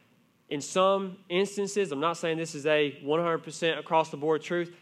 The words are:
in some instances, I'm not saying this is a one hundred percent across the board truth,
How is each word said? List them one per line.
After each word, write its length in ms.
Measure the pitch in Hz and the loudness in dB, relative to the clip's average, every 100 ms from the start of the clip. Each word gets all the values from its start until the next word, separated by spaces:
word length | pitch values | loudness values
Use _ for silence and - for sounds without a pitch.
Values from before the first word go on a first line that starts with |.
| _ _ _ _ - | _ _ _ _ -8
in 100 | 147 | -8
some 560 | - 185 190 196 190 190 - | -2 4 4 4 0 -10 -4
instances, 600 | 175 196 202 196 202 185 | 0 0 -2 -2 0 -2
I'm 100 | 139 | 0
not 180 | 165 165 | 0 0
saying 180 | 170 160 | -2 -2
this 180 | 160 | -4
is 120 | 147 147 | -2 2
a 320 | 151 147 135 | 4 2 -2
one 180 | 139 156 | -2 0
hundred 180 | 170 160 | 2 -2
percent 400 | 160 - 165 147 | -4 -2 -2 -2
across 320 | 151 160 156 | 2 2 2
the 80 | 147 | 0
board 240 | 151 151 | 0 0
truth, 320 | - 175 170 - | 0 -4 -4 -10